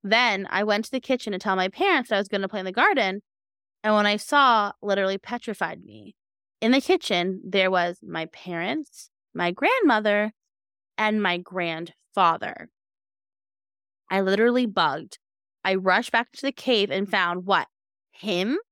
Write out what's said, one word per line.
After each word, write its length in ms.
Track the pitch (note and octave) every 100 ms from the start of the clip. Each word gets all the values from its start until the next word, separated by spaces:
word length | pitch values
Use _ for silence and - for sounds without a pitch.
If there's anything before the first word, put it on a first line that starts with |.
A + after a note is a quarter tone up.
Then 440 | G3+ A3 B3 G3 F#3+
I 140 | F#3
went 200 | G#3 G#3 A3
to 40 |
the 100 | C4
kitchen 320 | - B3+ -
to 60 | G3+
tell 180 | G#3+ F#3+
my 120 | F#3
parents 420 | - G4 D#4+ A#3+
that 60 | G3+
I 20 |
was 100 | G3+
gonna 200 | G3+ F#3+
play 120 | G#3
in 60 | F#3+
the 60 |
garden, 500 | G3 G#4 D#4 G3 G3 _ _ _ _ _ _
and 120 | G#3+
when 120 | G#3+ G#3
I 100 | G#3
saw, 560 | - D4 C4+ A3+ G3+ -
literally 360 | G3+ G3 F#3+ G3
petrified 640 | - A#3+ - G3+ E3 E3
me. 320 | - G#2 - _ _ _ _ _
In 120 | A3+
the 80 | C4
kitchen, 600 | - F#4+ - F3+ F3+ F#3+
there 260 | - F#3+ F#3
was 320 | F#3 F3 F3+
my 240 | G3+ E3 D#3+
parents, 840 | - F3+ E3+ F3+ D4 D4 - - _ _
my 180 | - F3
grandmother, 840 | F3+ D#4+ C5 F4+ A3 G#3+ G#3 G#3+ - _ _ _ _ _ -
and 240 | G#3+ G#3+
my 160 | G3+ F3
grandfather. 1300 | F3+ F#3 E3+ D#3+ E3+ _ _ - F3 E3 G2+ - E2+ _ _ _ _ _ _ _ _ _ _ _ _ _ _
I 100 | F#3+
literally 460 | F#3+ G3+ A#3 B3 A#3+
bugged. 520 | G3 D#3+ C#3+ - - _ _ _ _
I 100 | F#3+
rushed 380 | F#3+ F#3 F#3 A#3+
back 200 | C4 A#3+
to 100 | -
the 100 | C4+
cave 380 | - - A3+ G3+
and 200 | E3+ G3
found 360 | G3+ F3 F3+ F3+
what? 220 | F3+ - _ _ _ _
Him? 480 | _ G#3 F3 G3 E4 A#4